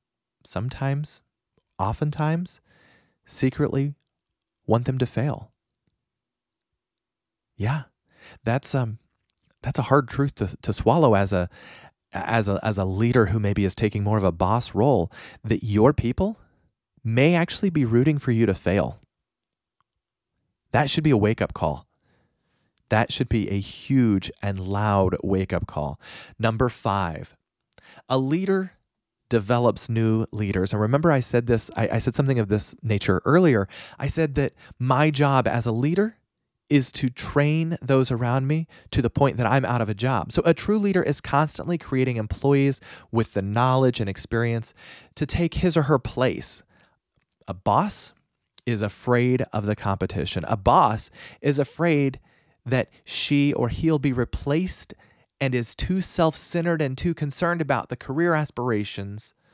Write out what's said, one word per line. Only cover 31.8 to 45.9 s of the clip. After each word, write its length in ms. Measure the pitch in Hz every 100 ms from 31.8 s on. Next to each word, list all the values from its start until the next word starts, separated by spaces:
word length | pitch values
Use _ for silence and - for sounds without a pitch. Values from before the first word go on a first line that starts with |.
| 113
I 60 | 113
said 140 | 123
something 240 | - 135 123
of 100 | 101
this 260 | 104 - -
nature 400 | 113 101 - 92
earlier. 440 | - 160 180 113 98 - - -
I 100 | 139
said 260 | - 156
that 180 | 139 139 - - -
my 320 | 123 131 156
job 380 | 139 143 135 -
as 160 | 117
a 80 | 113
leader 460 | 113 139 180 214 - _ _ _ _ -
is 200 | 143 127
to 180 | - 127
train 680 | - - 143 147 156 165 170
those 280 | 131 131 131
around 360 | 120 120 131 135
me 200 | 156 160 - -
to 120 | -
the 80 | 117
point 260 | - 143 113
that 100 | 113
I'm 200 | 135 113
out 160 | 120
of 60 | 107
a 60 |
job. 380 | 101 127 120 69
So 100 | -
a 100 | 165
true 240 | 160 - 214
leader 240 | 202 185
is 180 | - 139
constantly 580 | - 143 156 - - 175
creating 380 | - 131 131 117
employees 640 | 107 - 139 143 139 131 - - -
with 220 | 113 110
the 80 | 104
knowledge 580 | 98 107 127 131 131 123
and 80 | 101
experience 640 | 92 - 117 117 117 113 - - - -
to 120 | - 151
take 280 | - 170
his 220 | - 180 160
or 60 |
her 160 | 139